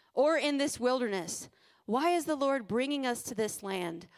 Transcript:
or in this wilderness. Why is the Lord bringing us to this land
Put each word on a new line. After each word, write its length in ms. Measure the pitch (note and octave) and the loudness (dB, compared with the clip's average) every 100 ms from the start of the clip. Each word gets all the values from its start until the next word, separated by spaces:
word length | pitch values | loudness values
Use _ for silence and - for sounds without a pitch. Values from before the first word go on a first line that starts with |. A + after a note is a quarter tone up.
| _ B3 | _ 2
or 200 | D4 D#4 | 4 4
in 220 | D4 C#4 | 2 2
this 220 | D4 - | 0 2
wilderness. 680 | B3 B3+ A#3 F#3+ E3 - - _ _ _ - | 2 2 0 -2 -4 -8 -12 _ _ _ -2
Why 260 | B3 E4+ | 0 2
is 140 | F4 D#4+ | 2 0
the 100 | C#4+ | 0
Lord 320 | C#4 C4+ G3 | 0 0 0
bringing 380 | A3+ C4+ C#4+ B3+ | 0 0 0 -2
us 160 | A#3+ | -2
to 120 | - A3 | -4 -4
this 260 | G#3+ - | -4 -4
land 460 | G3 F#3+ E3+ E3 F3 | -6 -4 -4 -8 -14